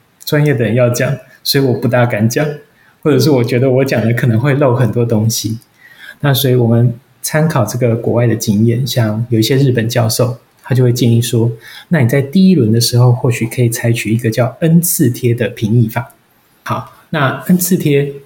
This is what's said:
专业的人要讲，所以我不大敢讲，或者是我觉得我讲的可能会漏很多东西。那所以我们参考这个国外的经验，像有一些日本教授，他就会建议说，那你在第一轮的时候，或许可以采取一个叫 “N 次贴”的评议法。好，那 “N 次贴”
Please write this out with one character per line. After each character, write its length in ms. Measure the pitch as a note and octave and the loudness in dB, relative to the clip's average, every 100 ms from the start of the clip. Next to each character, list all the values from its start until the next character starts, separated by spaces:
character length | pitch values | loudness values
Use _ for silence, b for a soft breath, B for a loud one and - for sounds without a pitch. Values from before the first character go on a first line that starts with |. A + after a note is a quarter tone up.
| _ _ | _ _
专 220 | - D3 D3 | -4 0 2
业 80 | |
的 120 | B2 A2 | 0 0
人 100 | B2 | 0
要 140 | A#2+ | 0
讲， 260 | A#2+ C3+ C#3 B B | 0 -2 -4 B B
所 180 | - C#3+ | -2 0
以 40 | |
我 100 | C3+ | 2
不 140 | A2 B2 | 0 0
大 180 | A#2+ A#2 | 0 0
敢 240 | G#2+ A2 | 0 0
讲， 160 | C#3+ D3+ - - b b b | 0 -4 -6 -14 b b b
或 80 | D#3 | 0
者 80 | C3 | 2
是 140 | C#3+ | 4
我 120 | C3 | 2
觉 140 | A#2 B2 | 2 0
得 140 | C3+ | 2
我 140 | C3 C3+ | 2 0
讲 160 | C3 | 0
的 120 | A2+ | 0
可 140 | A#2 C3 | 0 0
能 100 | G#2+ | 0
会 160 | C#3+ | 0
漏 220 | C3+ C#3 A#2+ | 0 0 0
很 160 | G#2+ | 0
多 140 | A#2 A#2 | 0 0
东 220 | G#2+ A2+ | 0 0
西。 300 | - A2 A2+ - B B B B B | -2 -6 -8 -14 B B B B B
那 140 | C#3+ | -2
所 180 | B2 C3 | 0 0
以 20 | |
我 140 | B2 A2+ | 2 2
们 260 | A#2 A#2+ - _ _ | 2 0 -2 _ _
参 260 | - D#3 D#3+ | -6 -2 0
考 180 | C#3 - | 0 -2
这 140 | A#2 | -2
个 160 | A#2+ A2+ | -2 -2
国 180 | A#2 | -2
外 140 | A2 A#2+ | 0 0
的 80 | G#2+ | 0
经 300 | - G2+ A#2 | 0 2 2
验， 200 | A#2+ C3+ | 0 -2
像 400 | A#2+ A2 G#2+ A#2 | -2 -2 -2 -2
有 100 | A2 | 0
一 20 | |
些 140 | A#2 C3+ | 0 2
日 160 | C3+ | 2
本 160 | A#2+ A2 | 0 -2
教 220 | B2 A2+ | -2 -2
授， 280 | - A#2+ B2 _ _ | 0 -2 -4 _ _
他 140 | - B2 | -4 0
就 80 | |
会 80 | B2 | 2
建 180 | A#2+ A#2+ | 2 2
议 120 | A#2 | 2
说， 280 | A#2 A#2 A#2 - B B B | 0 0 -2 -4 B B B
那 140 | E3 | 0
你 80 | A2+ | 2
在 120 | C#3 | 0
第 280 | - F#3+ F#3+ | 0 2 4
一 60 | E3 | 4
轮 140 | G#2+ | 4
的 120 | A2+ | 2
时 160 | A#2+ A#2+ | 2 2
候， 140 | B2 | 2
或 180 | A#2+ C3 | 2 0
许 160 | A#2+ A2 | -2 -4
可 140 | - | -2
以 80 | A#2+ | -2
采 240 | A#2 A#2 | 0 -2
取 200 | A2+ G2+ | -2 -2
一 40 | A2+ | -2
个 120 | A2+ | -2
叫 280 | B2 A#2+ - | -2 -2 -2
“N 220 | D#3+ E3+ | 2 2
次 280 | E3 - C#3+ | 2 0 -2
贴” 240 | B2 A#2+ | 0 -2
的 140 | A#2 G#2+ | -2 -4
评 340 | - G#2 A#2+ | -4 0 0
议 60 | G#2+ | 0
法。 240 | A#2 - _ _ _ _ _ | -2 -10 _ _ _ _ _
好， 280 | - - - B B | -10 -10 -10 B B
那 300 | D#3+ C3 B2+ - | -2 -2 -2 0
“N 100 | F3+ | 0
次 200 | - F3+ | 0 -2
贴” 340 | D3+ C#3 C#3+ - | 0 0 0 -6